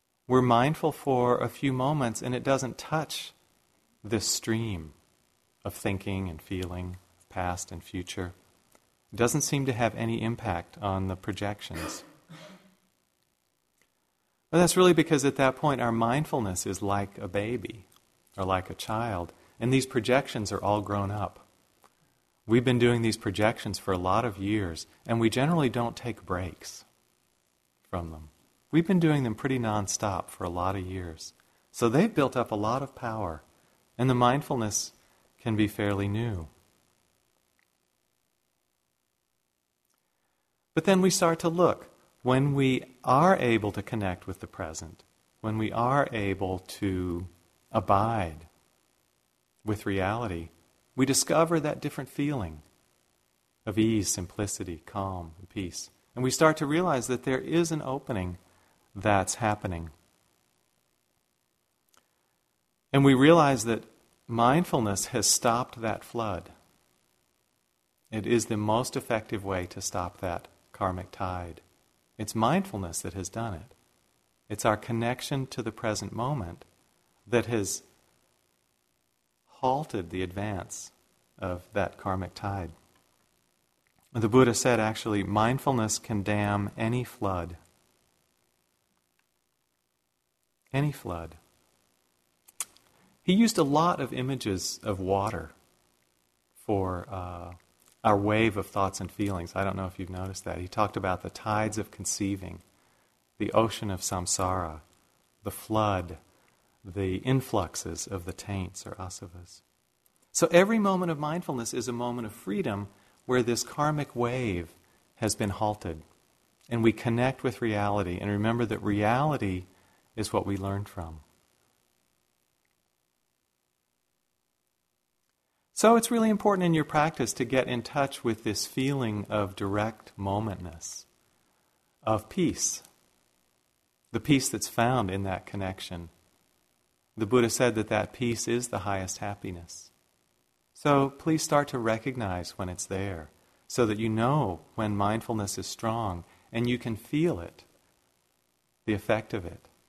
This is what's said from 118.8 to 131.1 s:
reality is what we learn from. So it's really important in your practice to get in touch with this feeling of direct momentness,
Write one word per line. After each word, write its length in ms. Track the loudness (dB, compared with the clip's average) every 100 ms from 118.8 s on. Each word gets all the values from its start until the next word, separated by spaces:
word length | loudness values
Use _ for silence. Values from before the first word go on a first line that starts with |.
reality 840 | 0 2 4 2 2 0 -2 -4 -6 _ _ _ _ -8
is 160 | -2
what 140 | 0 0
we 100 | -2
learn 280 | -4 -4
from. 360 | -6 -10 -12 -14 -20 _ _ _ _ _ _ _ _ _ _ _ _ _ _ _ _ _ _ _ _ _ _ _ _ _ _ _ _ _ _ _ _ _ _ _ _ _ _ _ _ _ _ _ _
So 200 | 2 6
it's 160 | 6 4
really 200 | 2 4
important 340 | 4 4 4
in 100 | 4
your 100 | 4
practice 480 | 2 2 2 0 -4
to 100 | -2
get 240 | 0 2 2
in 140 | -2
touch 420 | -2 -2 -2 -2
with 180 | -2 -2
this 240 | -2 -4 -4
feeling 600 | -2 -2 0 -2 -2 -2
of 260 | -2 -2
direct 560 | -2 -2 0 0 -4 -16 -8
momentness, 880 | -2 -2 -2 -6 -10 -12 -14 -16 -18